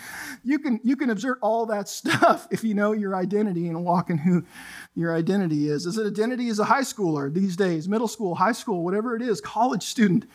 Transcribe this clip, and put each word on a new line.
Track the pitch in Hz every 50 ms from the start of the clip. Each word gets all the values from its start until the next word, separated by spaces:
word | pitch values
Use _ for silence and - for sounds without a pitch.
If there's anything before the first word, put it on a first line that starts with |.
| - - - - - 294 269 -
You | - 240 294 285
can, | 311 277 226 214
you | 254 233 277
can | 277 302 240
exert | 220 190 254 262 247 -
all | 214 208 220 233 226
that | 226 214 202 196 -
stuff | - - - - 330 - 349 339 - - - -
if | 196 -
you | 226 226 202
know | 202 208 214
your | 214 214 202 190 196
identity | 185 185 180 208 208 220 208 175 170 175 170
and | 165 170 175
walk | 175 170 180 - -
in | 175 143
who | 147 185 180 170 - - - - - - - - - - -
your | - 165 170 165
identity | 165 165 175 190 202 185 160 156 147 147 151
is. | 147 143 170
Is | 175 196
it | 220 220
identity | 202 165 208 220 240 254 240 247 233
as | 214 208
a | 202
high | - 233 277
schooler | 262 - - 220 196 165 151 143 139 139
these | 156 190 196 190 175
days, | 180 196 180 170 156 156 185
middle | 208 226 247
school, | 208 - - 214 180 160
high | 175 190 220
school, | 233 - - 240 190 175 165
whatever | 180 196 214 220 247 226
it | 226
is, | 247 247 196 -
college | - - - 220 240 254 262 170
student? | - - - 262 214 190 170 - - -